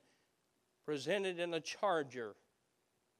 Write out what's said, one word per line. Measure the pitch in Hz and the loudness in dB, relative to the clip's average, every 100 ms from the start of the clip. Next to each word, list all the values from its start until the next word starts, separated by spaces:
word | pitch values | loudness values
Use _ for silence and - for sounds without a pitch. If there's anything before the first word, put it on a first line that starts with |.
| _ _ _ _ _ _ _ _ - | _ _ _ _ _ _ _ _ -4
presented | 147 139 202 190 175 | -2 0 2 2 0
in | 175 | -2
a | 165 | -2
charger. | - - 208 165 139 123 110 - _ _ _ _ _ _ _ _ | -4 0 4 4 2 -4 -8 -10 _ _ _ _ _ _ _ _